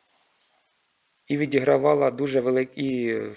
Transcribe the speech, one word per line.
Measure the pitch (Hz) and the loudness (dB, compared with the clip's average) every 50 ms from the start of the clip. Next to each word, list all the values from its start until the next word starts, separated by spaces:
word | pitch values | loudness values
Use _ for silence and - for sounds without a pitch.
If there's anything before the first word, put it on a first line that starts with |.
| _ _ _ _ _ _ _ _ _ _ _ _ _ _ _ _ _ _ _ _ _ _ _ _ _ | _ _ _ _ _ _ _ _ _ _ _ _ _ _ _ _ _ _ _ _ _ _ _ _ _
І | _ 143 | _ -4
відігравала | 143 151 135 127 135 131 139 143 139 135 147 151 143 139 131 | -4 -2 0 0 0 2 4 2 4 4 2 2 4 2 0
дуже | 123 123 139 139 131 135 | 0 -2 -4 0 0 0
велик-, | 120 127 127 131 131 127 - | 0 2 0 0 -2 -4 -6
і | - 139 135 131 123 120 117 113 110 110 107 104 | -6 -4 -4 -2 -2 -2 -2 -4 -4 -6 -8 -12